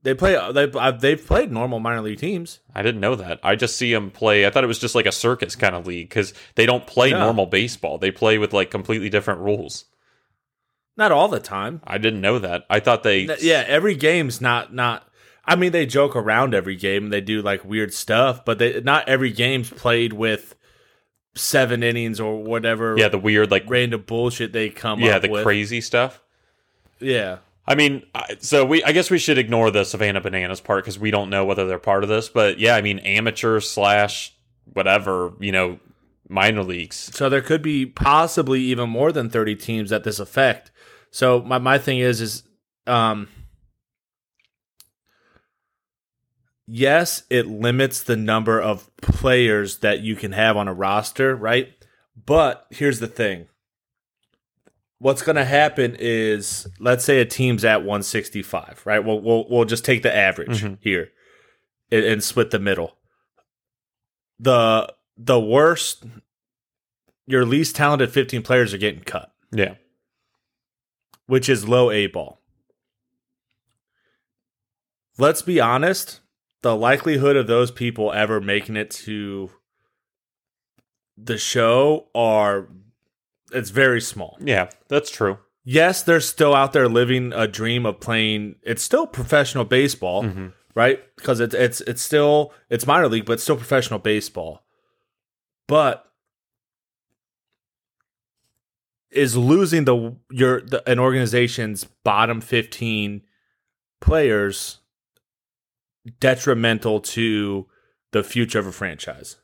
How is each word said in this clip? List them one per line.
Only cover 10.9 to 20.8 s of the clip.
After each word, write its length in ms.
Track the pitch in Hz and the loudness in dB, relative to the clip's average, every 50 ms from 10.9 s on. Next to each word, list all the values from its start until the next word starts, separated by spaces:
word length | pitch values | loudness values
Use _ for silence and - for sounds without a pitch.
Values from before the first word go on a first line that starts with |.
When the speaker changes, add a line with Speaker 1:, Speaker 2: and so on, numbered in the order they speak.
| _ | _
Speaker 1:
Not 160 | - 214 202 | 0 2 4
all 160 | 160 143 175 | 4 4 4
the 120 | 214 175 107 | 2 0 -6
time. 400 | - - 98 95 98 117 170 156 _ | -8 -8 -8 -8 -8 -8 -10 -12 _
Speaker 2:
I 140 | - - | -8 -6
didn't 240 | 104 107 113 110 101 | -2 -2 -2 -2 0
know 180 | 95 101 120 123 | 0 0 0 0
that. 260 | 95 87 87 87 - _ | -2 -4 -6 -6 0 _
I 100 | 101 107 | 0 2
thought 240 | - 127 120 110 - | 4 4 2 4 2
they 240 | 110 101 95 95 | 2 2 2 0
Speaker 1:
N-, 80 | - 156 - | -2 -4 -2
yeah, 240 | 156 165 165 139 120 | 2 2 2 2 2
every 280 | - 139 156 180 214 190 | 2 0 2 2 0 -2
game's 440 | 135 143 156 170 175 156 131 120 107 | 2 0 2 2 2 0 -4 -6 -2
not, 340 | 123 123 120 120 - - 123 | 0 0 0 0 -2 -6 -4
not, 360 | 127 123 120 113 - _ _ _ _ _ _ _ _ _ | -2 -2 -2 -2 -6 _ _ _ _ _ _ _ _ _
I 120 | - 170 | 0 2
mean, 160 | 180 180 180 | 2 2 2
they 140 | 175 170 151 | 2 0 -2
joke 280 | 123 123 139 143 143 - | 0 2 2 2 2 0
around 380 | 123 107 107 107 117 135 135 113 | -4 -2 0 2 2 2 2 0
every 220 | 98 87 95 95 | -2 -2 -4 -8
game. 340 | 90 98 98 98 101 104 104 | -4 -4 -2 -2 -2 -2 -2
They 100 | 104 104 | -4 -4
do, 220 | 98 98 110 107 | -4 -4 -4 -2
like, 240 | 101 101 98 95 - | -2 -2 -4 -4 -6
weird 260 | 95 107 110 107 101 - | -6 -4 -4 -4 -4 -6
stuff, 520 | - - - 107 117 131 135 120 123 _ | -10 -4 0 2 2 2 2 0 -2 _
but 140 | 117 113 107 | -4 0 0
they, 200 | 120 123 - 104 | 0 0 0 -2
not 280 | 117 135 143 151 - - | 0 2 2 2 2 2
every 220 | 131 127 131 123 | 0 0 0 -2
game's 400 | 104 107 120 127 135 131 120 120 | -2 -2 -2 -2 -2 -2 -6 -8
played 420 | - - - 123 117 117 117 117 110 | -12 -4 -2 0 0 0 0 -2 -2
with 420 | 104 110 110 107 101 - - - _ _ _ _ _ | -4 -2 -2 -2 -4 -8 -18 -20 _ _ _ _ _